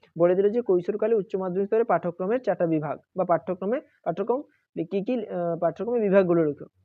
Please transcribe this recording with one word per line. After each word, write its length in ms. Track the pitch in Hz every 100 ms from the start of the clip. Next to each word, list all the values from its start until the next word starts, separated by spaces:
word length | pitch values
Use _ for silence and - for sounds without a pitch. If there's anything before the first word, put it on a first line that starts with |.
| _ -
বলে 160 | 175 185
দিল 100 | 202
যে 120 | 233
কৈশোরকালে 540 | 233 180 175 208 214 226
উচ্চ 160 | 185 196
মাধ্যমিক 320 | 185 180 202
স্তরে 160 | 220
পাঠ্যক্রমের 560 | - 175 175 170 185 247 247
চারটা 200 | 170 170
বিভাগ 320 | 160 151 139 _ 180
বা 80 | 175
পাঠ্যক্রমে, 520 | 165 - 185 190 262 - _
পাঠ্যক্রম 380 | - 165 202 254 - _ _ -
কি 240 | 165 196
কি, 120 | 202
আহ, 420 | 247 - 185 170 170
পাঠ্যক্রমের 420 | 170 156 208 240
বিভাগগুলো 400 | 208 196 180 170 156
লেখো, 220 | 143 - _